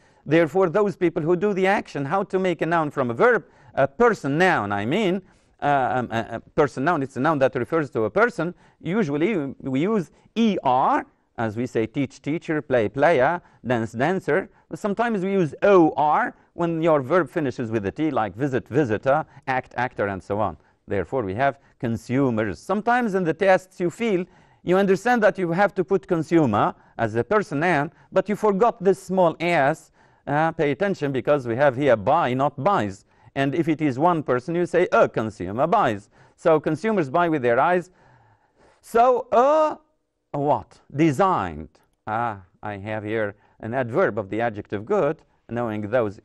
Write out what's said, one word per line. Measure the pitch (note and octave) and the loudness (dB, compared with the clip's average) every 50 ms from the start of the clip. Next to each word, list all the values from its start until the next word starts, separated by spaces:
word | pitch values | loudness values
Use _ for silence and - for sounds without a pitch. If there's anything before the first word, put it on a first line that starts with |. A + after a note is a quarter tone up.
| _ _ _ _ - | _ _ _ _ -4
Therefore, | - D3+ E3 E3+ D3 - G3 G3 E3+ | 2 4 4 4 4 2 2 0 2
those | D3+ G#3+ G#3 G3+ - | 2 0 0 0 0
people | - F3+ E3+ - F3+ | 0 -2 0 0 0
who | D3 E3 F3+ | 0 0 0
do | E3+ G3 G#3+ G3+ | 0 0 -2 0
the | F3+ F#3 | 0 0
action, | F#3+ G3+ A#3+ - - - D3 C#3+ | 0 0 0 -4 -6 -8 -8 -6
how | C3+ F3 G3 G3+ | -4 -2 -4 -4
to | - - F#3 | -2 -2 -2
make | F#3+ F#3 E3+ - F3 | 0 -2 -2 -2 -2
a | |
noun | D#3+ F3 E3+ D#3 D3 | -2 0 0 -2 -2
from | - D3 C3 A#2+ | -2 -2 -2 -2
a | A#2 | 0
verb, | B2 G3+ B3 A#3+ F#3+ - _ _ _ - - - | 2 2 4 4 2 -2 _ _ _ -20 -10 -2
a | - C3+ | -2 -2
person | - _ - A#3+ A#3+ G#3 - - C#3 C#3 D#3+ | -2 _ 2 2 2 2 0 -2 -2 0 2
noun, | F#3 F#3 E3 B2+ G#2 G2+ | 2 2 2 2 0 -2
I | G2+ G2+ G#2 | -2 -2 -2
mean, | A2+ D3+ A3 A3+ F3 F3+ G3+ - _ _ _ _ _ _ - | -2 -2 0 0 0 -2 -2 -6 _ _ _ _ _ _ -4
uh, | - C#3+ C#3+ C#3 B2+ A2+ G#2+ | -2 0 0 2 0 0 -2
um, | B2+ A#2 - | -2 -4 -2
a, | A2 A#2 - - | -4 -6 -6 -6
a | A#2 A2 - - - | -10 -12 -12 -8 -2
person | - D3 C3+ - C3 C3+ | 0 0 0 0 -4 -2
noun, | E3 F3+ D3+ C3+ | -2 -2 -2 -4
it's | B2+ - | -6 -6
a | A#2+ | -2
noun | C3 D#3+ D#3+ | 0 0 2
that | C#3 C3+ B2 - | 2 0 0 0
refers | B2+ A#2 - D#3+ E3 D3+ B2+ | -2 -4 -2 -2 -4 -2 -2
to | - A#2+ A2 | -2 -2 -2
a | G#2 | 0
person. | - F#3+ A3+ A#3+ - - D#3+ F3+ F3 _ _ _ _ _ | 2 2 0 0 0 -4 -6 -6 -6 _ _ _ _ _
Usually, | - D#3 F3+ A#3 G3 C#3 C#3+ D3 D#3+ G#3+ A#3 E3+ C#3 C#3 - - | -8 -4 -2 -2 -2 -2 0 -2 0 0 0 -2 -4 -6 -10 -10
we | - C3+ C3 C3 | -8 -6 -2 -2
use | D#3+ G3+ A3+ G#3 D#3 - _ _ _ _ - | 0 0 0 -2 -4 -6 _ _ _ _ -4
E | G#3+ A#3 A3 F#3 - - | 0 0 0 0 0 0
R, | C3 B2 C3 D3 G#3 C4+ - - _ _ _ _ _ - | 0 2 2 2 2 0 -2 -4 _ _ _ _ _ -8
as | - A#2 A2 G#2 | -6 -6 -4 -4
we | A#2 B2+ | -4 -6
say, | B2+ - A#2+ A2 | -4 -2 -2 -2
teach, | G#2+ - D3 C3+ A#2+ - - | -2 -2 -4 -6 -6 -6 -10
teacher, | - C#3+ D3+ E3+ - - D#3+ D3+ - | -8 -6 -6 -6 -4 -4 -4 -4 -2
play, | - C3 B2 G#2+ G2+ | 0 0 0 0 0
player, | - C3+ C#3+ E3 E3+ C3 B2 D3+ F3 F3 _ _ _ _ - | 0 2 2 4 4 4 2 2 0 -4 _ _ _ _ -6
dance, | A2+ B2+ A2+ A2+ G#2+ | -4 -2 -2 -2 -4
dancer. | - A2+ C3 D#3+ F#3+ F#3 - - C#3+ - - - _ _ _ - | -4 -2 -2 -2 -2 -2 -2 -2 -2 -2 -2 -6 _ _ _ -16
But | - - | -14 -8
sometimes | - G#3 G3 - A#3 A#3+ A3+ G3 F3 | -6 -4 -2 -2 -2 -2 -2 -2 -2
we | G3 | -2
use | G3 G3 F3 C#3 - - | 0 0 0 0 -2 0
O | - G3+ G3+ F#3 E3 D3+ - | 4 6 8 8 6 6 4
R | - D3+ D3+ D#3 G3 A#3+ - - _ _ _ - | 2 0 2 2 0 0 -4 -8 _ _ _ -8
when | - F3 E3+ E3 D#3+ | -6 -4 -4 -2 0
your | D#3+ E3+ D#3 D3 | 2 2 2 2
verb | C3 A#2+ E3+ F#3 D#3+ - | 2 0 0 0 0 0
finishes | - F3 D3 B2+ - - B2+ G#2+ | -4 -4 -4 -4 -4 -6 -6 -4
with | A2 A2+ G2 | -4 -2 -2
a | F#2+ | -4
T, | - - D#3 D#3+ | -4 -2 -4 -2
like | F3 A2+ A2 G2+ F2+ | 0 -2 -4 -4 -4
visit, | G#2+ C#3 C#3+ B2+ A2+ - | -4 -4 -2 -2 -4 -4
visitor, | - A2+ C#3 D#3 G#2+ G#2+ - - C3+ C3+ D#3 D#3+ _ - - - | -2 -2 0 0 0 -2 -2 0 0 0 0 0 _ -14 -16 -6
act, | - C3 C3 - - - | -4 -4 -4 -4 -6 -6
actor, | B2 B2 B2+ - - G#2+ | -6 -6 -4 -4 -4 -4
and | G2+ G2 F#2+ - | -4 -4 -6 -6
so | - G2+ G#2 | -6 -4 -2
on. | G#2+ F#2 D#2+ - _ _ _ _ _ | -2 -4 -4 -8 _ _ _ _ _
Therefore, | - G2 G2 F2 - C3+ C3+ A2 | -6 -4 -4 -4 -4 -4 -4 -4
we | F#2+ F#2 | -4 -2
have | A2+ C#3 C#3 - _ _ _ _ - | 0 0 -2 -2 _ _ _ _ -8
consumers. | - A#2 A#2 G2+ - - A#2+ C3+ C#3 B2+ A2+ G#2+ A2+ G#2 E2 - | -6 -4 -4 -4 -4 -2 0 0 2 2 0 0 -2 -4 -4 -8
Sometimes | - - F#3+ G#3+ F#3+ A#3+ A#3+ B3+ B3 A3 F3+ | -6 -4 -4 -2 0 0 0 0 0 0 -2
in | F#3+ F#3 | -2 -2
the | D#3+ D#3 | -2 -2
tests | - G3 G3 F#3+ F#3 - _ _ - | 0 2 4 4 2 2 _ _ -4
you | F3+ E3+ | -4 -4
feel, | - - A#3 A#3 G3 E3+ F3+ - _ _ _ _ _ _ - | -4 -2 -2 -2 -2 -2 -4 -6 _ _ _ _ _ _ -2
you | - F3+ | 0 2
understand | F#3+ G3+ F#3 F#3+ F3+ - A#3+ B3 A#3+ | 2 4 2 0 0 2 0 0 4
that | G#3 F#3+ E3 | 2 2 2
you | - F#3 E3 | 0 -4 -2
have | E3 F3+ G3+ G3 - | 0 0 0 0 0
to | - F3+ | -2 -2
put | - G3 F#3 - | 0 -2 -2 0
consumer | - F#3 E3 D3+ - F3 E3 D#3 A#2+ G2+ G#2+ C#3 F3+ - _ _ _ - | -2 -2 -2 0 2 2 2 4 4 2 2 2 0 -2 _ _ _ -6
as | - A#2 G#2+ G#2+ | -4 -4 -2 -2
a | A#2 A#2+ | -2 -2
person | - G#3 G#3+ F#3 - D#3 C#3 | 0 0 0 0 0 -4 -2
noun, | E3 F#3 E3+ C#3 C#3+ E3 _ _ _ - | 0 0 0 0 0 -4 _ _ _ -4
but | - F#3+ F#3 - | -2 -2 0 0
you | G#3 | -4
forgot | - - G#3+ G3+ F#3 A#3 A#3 A3+ - | 0 0 0 2 4 2 2 0 0
this | F3 G3 F#3 - - | 2 0 0 0 -2
small | - F#3 F#3+ F3+ E3 D3+ - | -4 0 2 2 2 2 0
S. | E3 F3 F3 D#3 C3+ C#3 D#3+ - - _ _ _ _ _ _ _ - | -2 0 2 2 2 2 0 -2 -8 _ _ _ _ _ _ _ -8
Uh, | - C#3+ D3 D#3+ E3 D#3 | -4 -2 0 0 0 0
pay | - D#3 D3 | 0 0 0
attention | C#3 - G3 G3+ F3+ - D3 C#3+ | 0 0 -2 -2 -2 -2 -4 -4
because | C#3 B2+ - D#3 D3 D3 B2 | -4 -2 0 2 0 0 0
we | A#2+ A2+ | -2 0
have | B2 D3 C#3+ A#2+ | 2 2 2 2
here | B2 D3 C3+ A#2 | 2 2 2 2
buy, | A2 F#2+ A2+ D3 E3+ D#3+ B2 B2 | 2 2 0 0 2 2 0 0
not | C3 C#3 D3 - - C3+ | 0 0 -2 -2 -2 -2
buys. | G3 G3+ E3+ G#2+ G2+ G2 - _ _ _ _ _ - - | 0 0 0 -2 -4 -6 -10 _ _ _ _ _ -12 -4
And | C#3 C#3 C#3 C3+ | -2 -2 -2 0
if | - D3+ | -2 0
it | E3 D#3 C3+ | -2 -2 0
is | D#3 D3 A#2+ B2+ | 0 -2 0 2
one | D#3 F3+ F3 D#3+ C3+ | 2 2 2 0 0
person, | - B2+ B2 - - E3 | 0 -2 -2 -2 -4 -2
you | F3 F3 | -2 -2
say | D#3+ - E3+ F3+ - | 0 2 0 0 2
a | - A3+ G#3 | 4 2 2
consumer | - - C#3+ A2 A2 - - F2+ F2+ G2+ A#2+ D3 | 2 0 -4 -4 -4 -6 -8 -8 -6 -2 -2 0
buys. | E3 A3 G#3+ F3 C3 G#2+ G2 - _ _ _ - _ _ | 0 2 2 2 0 -2 -4 -8 _ _ _ -20 _ _
So | _ - F3 D#3+ D3+ | _ 2 2 2 2
consumers | - E3+ D#3 C#3+ - A3 A3 G3 D#3 C3 | 2 -2 -4 -2 -2 -2 0 0 -2 0
buy | B2 F3 F3 E3+ | 0 0 0 0
with | D#3 D3 | 0 0
their | A#2+ B2 A#2 B2 | 2 2 2 2
eyes. | D3 E3+ F3+ F#3 E3+ - _ _ _ _ _ _ _ _ _ _ _ _ _ _ _ _ _ _ | 2 2 2 0 -2 -6 _ _ _ _ _ _ _ _ _ _ _ _ _ _ _ _ _ _
So | _ - - A#3 A#3 C4 B3 - - - | _ -2 4 4 6 6 4 2 0 0
a, | - A3+ B3+ C#4 D4+ D#4 D#4 D4+ D4+ - _ _ _ _ _ _ _ _ _ _ - | 2 4 4 4 4 2 2 0 -2 -8 _ _ _ _ _ _ _ _ _ _ -6
a | D3 | -4
what? | C#3 D3+ C3+ A2 - _ - _ _ _ - | 0 0 -2 -2 -4 _ -20 _ _ _ -2
Designed. | C3+ E3 D#3+ C3+ B2+ G3 F#3+ F3 C3 G2 F2 D#2 D2 D#2 D2+ _ _ _ _ _ _ - | 2 2 2 2 2 2 2 2 0 -2 -4 -6 -10 -12 -16 _ _ _ _ _ _ -10
Ah, | A2 G#2+ A2+ A#2+ A#2 G#2 G2+ F#2 _ _ - - | -6 -4 -4 -4 -4 -6 -10 -16 _ _ -14 -12
I | G#2+ G#2 | -12 -10
have | G2 F#2+ A2 G#2+ G#2+ G#2 | -10 -8 -8 -8 -6 -6
here | G#2+ A2 A2+ G#2+ G2+ G2 _ _ _ _ - | -4 -4 -4 -4 -4 -6 _ _ _ _ -14
an | - A2 A#2+ | -10 -6 -4
adverb | C3+ B2+ A2+ A#2 E3+ G3 C#3 G2+ | -4 -4 -2 0 0 0 0 0
of | A2+ G2+ G2 | -4 -6 -6
the | G#2 G#2+ | -4 -2
adjective | A#2 A#2+ G#2 G#2 - - A2 G2+ A2 | -2 -4 -4 -6 -10 -8 -8 -8 -4
good, | - G#3 G3+ D#3+ C#3+ E3 - _ _ _ _ _ - | -2 -2 0 0 -2 -2 -6 _ _ _ _ _ -10
knowing | A2+ A#2+ A#2+ A2+ G#2+ G#2+ | -6 -6 -4 -4 -6 -6
those | G#2 G2 A2+ C3 A2+ G#2 G2+ A2 - | -6 -2 -2 -2 -2 -2 -4 -8 -8